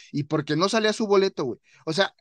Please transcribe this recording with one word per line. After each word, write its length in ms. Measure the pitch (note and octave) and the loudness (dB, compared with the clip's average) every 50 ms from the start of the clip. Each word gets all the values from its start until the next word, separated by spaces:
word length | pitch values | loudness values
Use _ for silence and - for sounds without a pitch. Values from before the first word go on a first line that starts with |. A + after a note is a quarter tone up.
| - - | -14 -8
y 120 | - D3 C#3 | -6 -6 -4
porque 340 | - D#3 D3+ D3 - D3+ | -2 -2 -2 -2 -2 0
no 100 | D#3 F#3+ | 0 0
salía 240 | G3 A3+ A3 G#3+ G#3+ | 0 2 0 0 0
su 160 | G#3+ - A3 | 0 -2 0
boleto, 380 | G3 G3+ G3 G3 F#3+ - - D3 | 2 4 4 2 2 0 -4 -6
güey. 140 | A#2+ G#2 - _ _ _ - _ | -6 -6 -10 _ _ _ -12 _
O 80 | D#3+ D3+ | -4 -2
sea, 200 | G3 F#3+ - - _ | 0 0 -2 -4 _